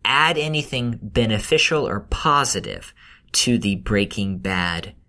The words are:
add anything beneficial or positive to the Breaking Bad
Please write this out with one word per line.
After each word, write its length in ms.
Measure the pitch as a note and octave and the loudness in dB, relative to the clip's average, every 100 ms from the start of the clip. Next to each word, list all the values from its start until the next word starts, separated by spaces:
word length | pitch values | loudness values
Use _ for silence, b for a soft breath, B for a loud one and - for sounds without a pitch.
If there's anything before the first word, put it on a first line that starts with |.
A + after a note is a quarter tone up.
| G#2+ | 0
add 320 | C#3 D#3+ D3+ | 2 4 2
anything 600 | D#3 D#3 - B2+ A#2+ A2+ | 0 -2 -4 -4 -4 -4
beneficial 840 | G#2 B2 A2+ G#2+ - D#3 - D#3 - | -2 0 2 0 2 2 2 0 0
or 140 | G2+ | -4
positive 920 | - - D#3 C#3+ C3+ G2+ - - - B B B B | -4 -2 2 2 2 -2 -6 -10 -14 B B B B
to 240 | - B2+ A#2+ | 0 2 2
the 180 | G2+ F#2 | 2 -2
Breaking 640 | - G#2 G2+ - G2 F#2 | 0 0 0 -2 -4 -4
Bad 560 | F#2+ F#2 F2 E2+ - - | -2 0 0 -2 -8 -14